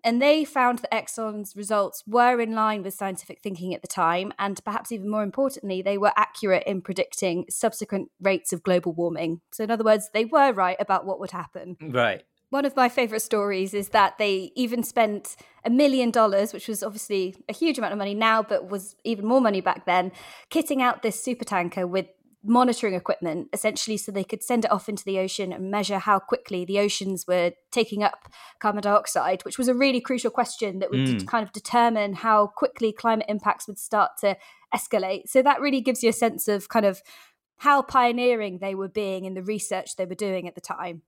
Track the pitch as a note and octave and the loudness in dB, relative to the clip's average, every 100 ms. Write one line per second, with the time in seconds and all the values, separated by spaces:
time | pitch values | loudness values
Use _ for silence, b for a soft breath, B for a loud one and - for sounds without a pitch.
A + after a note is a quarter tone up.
0 | - A#3+ C#4 D#4 D4 C4+ B3 A#3+ - A3+ | 2 4 4 4 2 2 2 0 -2 -4
1 | - - A3 G#3 G3 G3+ G3+ G#3+ G3 - | -4 -8 -8 -8 -12 -10 -2 0 0 -4
2 | - A#3 A#3+ B3 A3+ A3+ G#3+ G#3+ F#3+ - | -2 4 4 4 0 0 0 0 -6 -6
3 | F#3+ F#3 - - G#3 F3+ F#3 F3+ - - | -6 -8 -14 -14 -12 -8 -8 -8 -8 0
4 | E3 F3 G3 - G3+ F#3+ - G#3+ - A3+ | 2 2 -4 -4 -6 -4 -6 -8 -8 -8
5 | G3 G#3+ G3+ G3+ C4+ C4+ G3 F#3 G3 G3+ | -4 -2 -2 0 -2 -2 -6 -4 -2 2
6 | G#3 - G#3+ - G#3 F#3 - F#3+ - F#3+ | 2 2 0 -2 2 2 2 -6 -4 -4
7 | - - F#3+ F3 - - A3+ - G#3 G3 | -4 -2 -2 -2 -4 -2 -2 -2 -6 -6
8 | - _ F#3+ F#3 - F3 G3 F3+ F3 E3 | -6 _ 0 0 -2 -6 2 2 2 -2
9 | E3+ D#3+ E3 E3+ _ - A3 A3+ A3 G#3+ | -2 -2 -4 -6 _ -8 -2 0 4 4
10 | G#3+ G#3+ A3+ D#4 C#4 G3+ F#3 F#3+ G3+ F#3+ | 2 -2 2 6 6 4 0 0 0 0
11 | F#3 F#3+ F#3+ F3+ E3 - F3+ F3 D#3 B2+ | 0 -6 -6 -10 -12 -14 -16 -14 -4 2
12 | A#2 F#2+ _ _ _ C4+ C#4 C#4 B3 B3+ | 2 0 _ _ _ -2 0 2 2 2
13 | A#3 A3 - G#3+ G3+ F#3+ F#3+ G3+ G3+ A3 | 0 -2 -2 0 0 -2 -2 -4 0 4
14 | G3 - G#3 F#3+ F#3 - B3 A#3+ A3+ - | 4 2 0 0 -2 -2 -2 -2 -2 2
15 | A3 G#3 - - b b - B3 D4 C4 | 2 0 -10 -16 b b 0 4 6 4
16 | A#3+ A#3 A3 G3 G#3+ - - G#3+ B3+ G#3 | 2 4 4 4 0 -4 -8 -6 -8 -10
17 | - G3 F#3 F#3 - G#3+ E4 C4+ G#3 G3+ | -4 -2 -2 -6 -12 -2 0 0 -4 -4
18 | G3+ G#3 A3+ A3 A3 G3+ F#3 G3 F#3+ _ | -4 0 2 2 2 -2 -2 -8 -8 _
19 | - G#3+ G#3+ C4 A#3+ G3 F#3 F3+ - F3+ | -6 -2 2 4 4 2 0 -2 2 2
20 | F3+ B B B B D#4+ D#4+ C#4 B3 - | 2 B B B B -2 0 2 2 2
21 | A3 G3 - B3 A3+ G3 F3 F#3+ F3+ F#3 | -2 -4 -6 -6 -2 -2 -2 -2 -2 -2
22 | F#3 _ _ _ G3+ A#3+ B3+ A#3+ A3 F#3 | -4 _ _ _ 2 4 4 2 -2 -2
23 | - - F3 E3 - G#3 G#3+ - - G#3+ | -2 -4 -2 -6 -6 -2 -2 -2 -4 -4
24 | - G3 F#3 G#3 - A#3+ A3 G3+ - G#3 | -4 -6 -6 -8 -2 0 2 0 -2 -8
25 | - F#3+ F#3+ - F#3+ - F#3+ G3+ F#3+ G3 | -4 -4 -4 -4 -6 -6 -4 -2 -2 -2
26 | G#3+ G3 - B3 - F#3 F3+ G3+ G3+ - | 2 0 2 -4 -2 -6 -2 0 0 0
27 | G3 F#3 - F3+ F3 F3 _ - A3 G#3 | -4 -6 0 2 2 -2 _ -2 -2 0
28 | G#3 - - B B B G#3+ G#3 G3+ G#3 | -2 -2 -20 B B B -2 0 4 2
29 | G#3 F3+ C#3+ F#3 - - B3 B3 C#4 B3 | 2 -2 0 -2 -4 -2 0 4 4 2
30 | - B3+ A#3 A#3+ A#3 - G#3 F#3+ F#3+ B2+ | -2 -2 -2 -2 -2 -2 -6 -4 -2 0
31 | C3+ A#2 F#2 A#3 G#3 G#3 - A#3+ A#3 A3 | 0 0 -2 -4 -4 -10 -2 4 4 2
32 | G3+ F#3 A3+ G#3+ G#3 - D4 - A3+ G#3+ | -2 -2 2 4 4 0 -4 0 -4 0
33 | A#3 A3 G#3+ G#3 G#3 - - G3 - G#3 | 0 0 0 -2 0 -2 -6 -12 -4 0
34 | F#3+ - G3+ F#3+ B B B A3+ - G#3+ | 0 2 -2 -2 B B B -6 -2 -2
35 | F#3 F#3+ - C4 C4 B3 C#4+ C4+ B3 A#3 | 0 -4 2 4 4 4 2 2 0 2
36 | A3+ A3 A#3 G#3 - G3+ - A#3 G3+ F#3 | 0 2 0 0 -2 -2 0 2 2 0
37 | B B B B _ _ C#4+ C#4+ C4 C4+ | B B B B _ _ 4 4 4 4
38 | A#3+ A#3+ B3 A#3 G#3 F3+ G3 F#3+ F#3+ G#3+ | 4 4 2 2 -2 -6 -6 -6 -4 -4
39 | G3+ F#3+ F#3+ F#3 F#3 G#3+ - F#3+ - - | -4 -4 -6 -8 -6 -6 -4 -6 -6 -8
40 | F#3 F3+ G#3 F#3 F3 F3 - - F3+ E3 | -6 -4 -4 -4 -6 -14 -10 -8 -8 -10